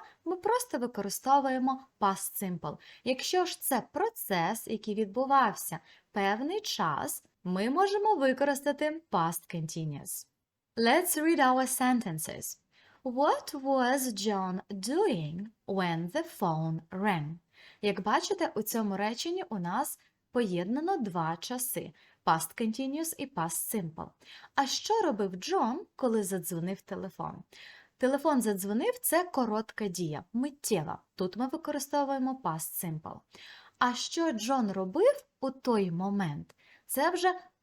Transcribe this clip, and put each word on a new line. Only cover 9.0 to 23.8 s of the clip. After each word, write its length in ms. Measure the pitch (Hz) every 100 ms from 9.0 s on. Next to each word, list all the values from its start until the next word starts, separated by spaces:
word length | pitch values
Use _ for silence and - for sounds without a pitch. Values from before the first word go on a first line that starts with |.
| -
past 440 | 185 165 170 -
continuous. 720 | 170 160 170 156 143 - - - _ _ _ _ -
Let's 420 | 226 311 359 311
read 200 | 311 294
our 280 | 254 254 254 -
sentences. 760 | 254 247 196 160 - - - - _ _ _ _
What 500 | 262 240 302 571 -
was 460 | 285 269 269 247 277 254
John 480 | 196 208 196 185 185 -
doing 760 | 202 208 320 415 180 151 170 220 _ -
when 440 | 190 175 165 175
the 140 | 302 339 -
phone 400 | 180 160 160 160 -
rang? 440 | 190 208 170 147 170 _ _ - -
Як 180 | 208 196
бачите, 520 | 208 269 - 392 320
у 80 | 240
цьому 340 | - 226 208 190
реченні 480 | 208 247 339 370 -
у 80 | 202
нас 400 | 175 214 302 - _ _ _
поєднано 640 | 247 214 175 180 269 339 381
два 400 | 196 170 160 175
часи. 520 | - 254 - 151 - - _ _ -
Past 360 | 165 - -
continuous 520 | 226 226 269 294 330 -
і 80 | 277
past 480 | - 165 - -
simple. 340 | 220